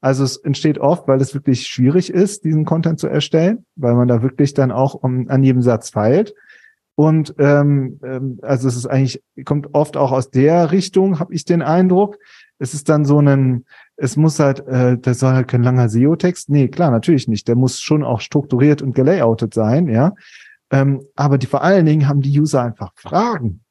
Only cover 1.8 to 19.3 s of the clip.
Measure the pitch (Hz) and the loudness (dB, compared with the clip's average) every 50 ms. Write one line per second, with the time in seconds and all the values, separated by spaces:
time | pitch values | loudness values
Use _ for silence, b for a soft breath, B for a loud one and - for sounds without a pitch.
1.8 | 127 127 143 185 180 - 180 180 190 196 - - _ 160 156 156 156 - 165 160 | 0 2 2 2 0 0 0 0 0 0 -2 -6 _ -2 -2 -2 0 0 -2 -2
2.8 | 165 165 165 - - - - 147 147 - - 160 160 185 220 240 - _ _ - | 0 -2 -2 -2 -4 -4 -2 -2 -4 0 0 0 2 2 0 -2 -8 _ _ -4
3.8 | 139 120 120 120 123 123 123 113 110 131 - - 147 139 - - 135 127 110 120 | -2 0 2 2 2 2 2 2 0 -2 0 0 -2 -2 0 0 -2 0 0 0
4.8 | 131 139 - - - 131 127 127 123 - 135 135 135 135 127 123 123 123 120 110 | -2 -2 -2 -4 -6 -4 -4 -4 -4 -2 0 2 2 2 2 2 2 2 0 0
5.8 | - - - 110 104 110 127 175 220 208 b b b b b b b b b b | -2 -6 -4 -2 0 2 2 2 0 -2 b b b b b b b b b b
6.8 | b _ _ - 147 156 156 160 151 143 - - 147 143 143 147 143 143 143 143 | b _ _ 0 2 2 2 0 -2 -4 -4 -2 0 2 2 2 2 2 0 0
7.8 | 135 131 110 - - 127 131 127 135 135 127 107 - 110 139 123 120 135 120 123 | -2 -4 -10 -14 -14 -12 -10 -8 -8 -8 -10 -10 -6 -4 -4 -2 -2 -2 -4 -4
8.8 | 120 127 - 131 135 127 - - _ _ _ - 131 - 147 147 143 143 - 151 | -6 -4 -2 0 0 -2 -4 -8 _ _ _ -18 -6 -4 -4 -4 -4 -2 -2 -2
9.8 | 151 151 - 139 143 131 131 131 127 - _ 131 131 147 160 175 170 156 160 196 | -2 -2 -2 -2 -2 0 0 -2 -4 -2 _ 2 2 4 4 2 2 2 0 -2
10.8 | 180 - - 190 190 196 190 147 170 - - 165 - - 175 170 147 143 160 175 | -2 0 0 0 0 0 0 -2 -4 -6 -6 -10 -4 -2 -2 0 0 0 2 2
11.8 | 185 185 180 180 202 202 208 - b b b b b b b _ 143 127 - 151 | 2 2 2 2 0 0 -4 -14 b b b b b b b _ -10 -10 -8 -10
12.8 | - - 156 151 151 139 143 147 147 143 139 139 135 131 127 123 123 b b b | -2 0 0 2 2 2 4 4 4 4 4 4 2 0 0 -2 -6 b b b
13.8 | b b b - 160 131 - 143 156 160 143 - 156 139 135 - - - 131 127 | b b b -6 -6 -4 0 2 0 0 2 2 0 0 0 -2 -6 -4 -2 0
14.8 | 127 123 127 120 - 131 123 - - 131 131 131 127 123 - 123 120 123 127 127 | 2 2 0 0 0 -2 -2 0 0 2 2 2 0 0 0 0 0 2 2 2
15.8 | 123 117 104 113 123 143 165 165 - 180 180 - - - 143 147 139 123 - - | 0 2 2 2 2 2 0 0 0 -4 -4 -4 -6 -2 0 0 0 0 0 -2
16.8 | 175 156 123 113 - - 170 139 - - 113 104 - - 120 120 131 127 - - | 0 0 0 0 0 2 0 0 0 -2 -4 -4 -2 -2 0 0 0 0 -2 -4
17.8 | - - 151 151 147 120 120 110 - - - 147 143 147 - 123 127 147 147 143 | -4 -2 0 0 0 -2 -4 -6 -6 -4 -4 -4 -4 -2 0 2 4 2 2 2
18.8 | - 135 120 - 131 139 180 196 135 113 | -2 -4 -2 0 2 2 2 2 2 0